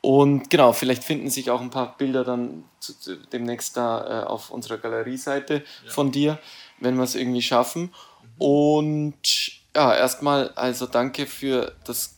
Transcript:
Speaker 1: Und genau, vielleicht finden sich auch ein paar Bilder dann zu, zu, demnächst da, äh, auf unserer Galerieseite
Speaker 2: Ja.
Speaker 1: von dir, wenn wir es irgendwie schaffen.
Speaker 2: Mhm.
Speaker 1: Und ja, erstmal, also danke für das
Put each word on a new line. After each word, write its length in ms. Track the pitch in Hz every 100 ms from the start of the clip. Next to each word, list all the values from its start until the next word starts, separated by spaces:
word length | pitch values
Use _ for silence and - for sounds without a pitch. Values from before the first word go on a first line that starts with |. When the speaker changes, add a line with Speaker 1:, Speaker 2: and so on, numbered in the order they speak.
Speaker 1:
Und 480 | - 135 143 139 -
genau, 240 | 170 127
vielleicht 300 | 117 131 123
finden 260 | - 151 139
sich 200 | 131 127
auch 100 | 123
ein 80 | 123
paar 260 | 127 120 -
Bilder 280 | 135 131 127
dann 380 | 120 120 107 - _
zu, 180 | - 147
zu, 160 | - 90
demnächst 600 | - 123 120 120 - -
da, 460 | 120 113 - 113
äh, 20 | -
auf 240 | 110 -
unserer 300 | - - 113
Galerieseite 840 | 117 113 113 131 147 139 139 151 143 - -
Speaker 2:
Ja. 60 |
Speaker 1:
von 200 | - 143
dir, 280 | 139 147 151 - - - _
wenn 160 | 123 127
wir 80 |
es 100 | 127 -
irgendwie 280 | 123 123
schaffen. 400 | 120 123 - 165
Speaker 2:
Mhm. 460 | 180 - - _ - -
Speaker 1:
Und 1120 | 143 143 147 151 151 151 151 - - - - - _ 151
ja, 200 | 131 -
erstmal, 540 | 127 - 143 143 131 -
also 320 | 127 123 127
danke 380 | 120 131 131 139
für 460 | - 139 127 117 - -
das 300 | 120 -